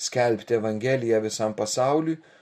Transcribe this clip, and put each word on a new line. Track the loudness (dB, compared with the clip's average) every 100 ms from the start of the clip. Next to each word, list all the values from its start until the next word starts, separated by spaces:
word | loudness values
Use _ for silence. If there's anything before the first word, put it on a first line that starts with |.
skelbti | -4 0 2 2 0 0
Evangeliją | 0 -2 0 0 2 2 0
visam | -2 -4
pasauliui, | -2 -4 0 2 2 0 -4 -8 -20